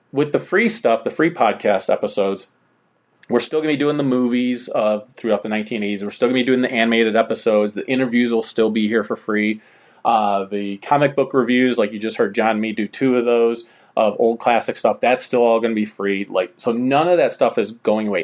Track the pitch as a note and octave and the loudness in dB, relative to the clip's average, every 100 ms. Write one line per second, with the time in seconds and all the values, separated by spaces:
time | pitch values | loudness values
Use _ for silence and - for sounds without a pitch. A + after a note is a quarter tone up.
0 | _ C3+ D3 - - F#3 A3+ - B2 A2+ | _ -4 -2 -2 -2 0 0 0 0 2
1 | - - D#3+ E3+ A2+ G2+ A2 G2 - G#2+ | 0 0 0 2 0 2 0 0 0 -2
2 | G#2 - G2 G2 - _ _ _ _ _ | -2 -2 -2 -2 -8 _ _ _ _ _
3 | _ _ - A#2+ - D#3 D#3 C#3+ D3 D3+ | _ _ -2 -2 0 -2 0 0 0 0
4 | C#3+ B2+ B2 B2 B2 B2 - - G#2+ G#2+ | 0 0 2 0 -2 -4 -4 -2 0 -2
5 | - - A#2 A#2+ A2+ G#2+ G#2+ A#2 G#2 G2+ | -6 -8 -2 -2 -2 -6 -4 -6 -4 -6
6 | G2+ - B2 B2+ B2 B2+ B2+ B2 A2+ A#2 | -8 -2 0 2 2 2 0 0 2 2
7 | A2+ A2 A2 A2 - G#2+ G#2 G#2 - C3 | 2 2 0 0 2 2 2 -2 -4 -2
8 | C3 A#2+ A#2+ A2+ A2 - A2 A2 G#2 A2+ | 0 2 2 0 -2 0 0 2 0 0
9 | G#2+ A#2 - G#2 G#2+ G#2+ - _ _ _ | -2 -6 -4 -2 0 -2 -8 _ _ _
10 | - A2+ G#2 G2 G2 G2+ G2+ G2+ - D3 | 0 2 2 0 -2 -6 -6 -8 0 2
11 | C#3+ C#3+ C3 C#3 A#2 B2 B2+ A#2+ G#2+ A2 | 2 0 0 0 2 2 2 2 -2 -2
12 | A2 G#2 A2+ G2+ A2 G#2+ A2 G#2+ G#2 - | -4 -2 -2 0 0 0 -2 -4 -6 -2
13 | C3+ B2 A#2+ A#2+ A#2 A#2 - _ _ - | 0 2 2 2 2 0 -8 _ _ 0
14 | A2 G2+ A#2 A#2 - A2+ - A2 A2+ G#2 | 0 2 0 0 0 0 0 -2 -2 0
15 | A#2+ B2 - B2+ A#2+ A2+ A2+ A2 G#2+ - | 0 0 0 2 4 2 0 -2 -4 -4
16 | G2 G2 G2 F#2 F#2 - - A#2 B2+ C#3 | -4 -4 -4 -4 -4 -6 -4 -2 0 2
17 | E3+ F3 C3 - B2 A#2 G#2 A#2 - G#2+ | 2 2 2 0 -2 0 -4 -4 -2 0
18 | G#2+ F#2+ | 0 -4